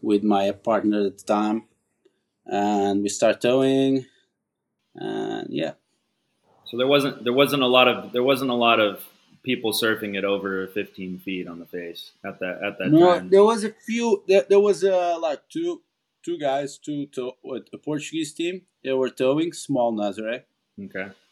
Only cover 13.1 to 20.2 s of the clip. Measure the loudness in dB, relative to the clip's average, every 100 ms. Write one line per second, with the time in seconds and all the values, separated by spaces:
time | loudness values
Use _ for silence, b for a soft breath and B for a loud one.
13.1 | 4 4 6 6 4 -4 -8 -8 -4 0
14.1 | -2 2 2 4 4 4 2 0 0 0
15.1 | -2 -4 -6 _ -6 -6 -6 _ _ _
16.1 | _ -10 -4 -2 -2 -4 -10 -8 -8 -6
17.1 | -8 -8 -10 -12 -12 -12 -12 -8 -6 -6
18.1 | -6 -8 -6 -6 -8 -14 _ -4 -2 -2
19.1 | 0 0 2 -2 -6 -4 0 0 0 -4
20.1 | -4